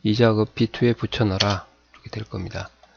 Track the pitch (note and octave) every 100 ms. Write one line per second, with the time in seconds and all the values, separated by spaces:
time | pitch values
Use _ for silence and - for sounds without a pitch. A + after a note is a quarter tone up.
0 | A2 G#2+ A#2 G#2+ G#2+ - A#2 - A#2+ A#2
1 | A2+ - G#2+ F#2+ G2+ G2 - _ _ -
2 | - - G#2+ G2+ F#2 F#2+ F#2 _ _